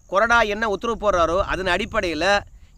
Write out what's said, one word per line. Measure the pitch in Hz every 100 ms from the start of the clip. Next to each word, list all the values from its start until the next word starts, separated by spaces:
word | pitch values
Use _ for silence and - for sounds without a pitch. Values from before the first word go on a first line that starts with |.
| -
கொறடா | 190 226 233 226
என்ன | 202 226
உத்தரவு | 196 233 208 208
போடுறாரோ | 185 160 175
அதன் | 190 160 190
அடிப்படையில | 180 220 220 185 151 180 202 - - -